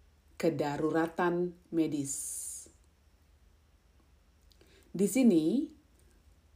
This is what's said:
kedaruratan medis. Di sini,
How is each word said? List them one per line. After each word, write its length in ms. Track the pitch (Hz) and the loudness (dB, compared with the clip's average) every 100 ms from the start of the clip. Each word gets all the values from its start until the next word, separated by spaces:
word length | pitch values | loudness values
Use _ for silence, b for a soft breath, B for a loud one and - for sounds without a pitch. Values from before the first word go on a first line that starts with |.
| _ _ _ - | _ _ _ -2
kedaruratan 1120 | 170 143 147 143 151 160 165 - 175 175 175 - _ | -2 0 -4 -2 -2 0 -2 0 0 0 -4 -8 _
medis. 400 | 165 151 147 135 123 - - - - - _ _ _ _ _ _ _ _ _ _ _ _ _ _ _ _ _ _ b b b b | -2 0 -2 -6 -8 -8 -10 -12 -14 -18 _ _ _ _ _ _ _ _ _ _ _ _ _ _ _ _ _ _ b b b b
Di 160 | 170 202 | -2 0
sini, 560 | 262 240 165 156 240 320 - _ _ _ _ _ _ _ | 6 6 6 4 0 -2 -10 _ _ _ _ _ _ _